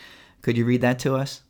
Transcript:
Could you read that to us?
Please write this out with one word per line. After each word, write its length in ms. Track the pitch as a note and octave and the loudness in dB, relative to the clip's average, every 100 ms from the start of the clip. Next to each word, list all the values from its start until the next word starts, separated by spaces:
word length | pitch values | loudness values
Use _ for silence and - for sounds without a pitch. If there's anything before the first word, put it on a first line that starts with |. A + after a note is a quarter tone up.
| - - - _ | -20 -20 -20 _
Could 160 | - A#2 | -2 0
you 80 | A#2 | 2
read 160 | B2 | 2
that 160 | B2 B2 | 2 0
to 180 | C#3+ C3+ | -2 -2
us? 240 | C#3 - | -4 -10